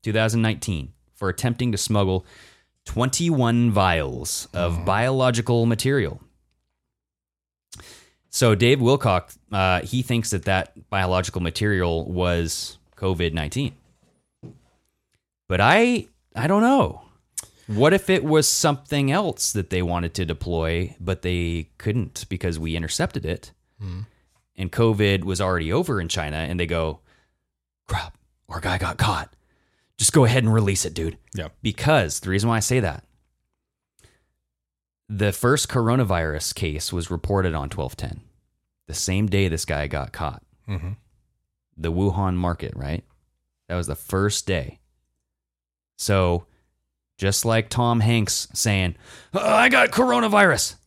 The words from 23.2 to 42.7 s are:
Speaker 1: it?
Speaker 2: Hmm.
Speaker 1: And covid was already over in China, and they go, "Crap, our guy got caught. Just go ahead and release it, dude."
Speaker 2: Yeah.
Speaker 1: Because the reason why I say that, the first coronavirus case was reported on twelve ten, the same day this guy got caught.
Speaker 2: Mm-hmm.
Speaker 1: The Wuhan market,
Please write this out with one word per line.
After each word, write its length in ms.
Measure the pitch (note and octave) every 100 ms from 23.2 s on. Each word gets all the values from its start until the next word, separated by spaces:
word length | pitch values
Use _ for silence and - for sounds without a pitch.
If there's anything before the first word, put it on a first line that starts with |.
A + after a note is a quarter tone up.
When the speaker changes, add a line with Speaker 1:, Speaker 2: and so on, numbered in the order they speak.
Speaker 1:
it? 280 | D#2+ F2+ - _ _ _
Speaker 2:
Hmm. 200 | G2 F2+ G#2+ _ _ _ _ -
Speaker 1:
And 140 | F#2
covid 520 | - A2+ G#2 G2+ G2
was 160 | F2+ F#2
already 320 | F#2 F2+ D#2+
over 280 | A2+ - G#2+
in 80 | E2+
China, 280 | - D2+ D2+
and 220 | D#2+ F2
they 80 | E2+
go, 340 | E2+ D#2+ D2+ _ _ _ _ _ _ _ _ -
"Crap, 300 | - - - _ _ _
our 120 | -
guy 180 | - F#2
got 200 | F2 -
caught. 360 | - - - _ _ _ _ _ _ _
Just 160 | A2
go 120 | D#3+
ahead 180 | A#2+ C3
and 100 | A2
release 320 | A2 G2+ F#2+
it, 80 | F2+
dude." 240 | E2+ E2 - _
Speaker 2:
Yeah. 140 | - D#2 _
Speaker 1:
Because 580 | G#2 G2 D3 D3+ E2+ C#2
the 100 | F#2
reason 180 | F#2+ A2+
why 80 | A2+
I 40 |
say 200 | - B2+
that, 240 | F#2+ D2 _ _ _ _ _ _ _ _ _ _ _ _ _ _ _ _ _ _ _ _ _
the 240 | G#2 G#2
first 360 | F#2+ A#2+ D3 -
coronavirus 840 | C3 A2+ B2+ G#2+ F2 D#2+ D2+ -
case 380 | - E2+ D2 -
was 180 | F2+ E2
reported 440 | F2 - G2 F#2
on 140 | D#2 C#2+
twelve 280 | - C2 -
ten, 240 | - F2 - _ _ _ _ _ -
the 80 |
same 320 | D#2 - F#2+ G#2+
day 220 | G2 F#2+
this 160 | E2
guy 220 | - D2 D2
got 260 | D2 C#2
caught. 300 | - D#2 - _ _ -
Speaker 2:
Mm-hmm. 240 | F#2+ E2+ G#2+ _ _ _ _ _ _ _ -
Speaker 1:
The 160 | E2
Wuhan 440 | E2 G2+ F#2 F#2+ F2+
market, 380 | F2+ E2+ -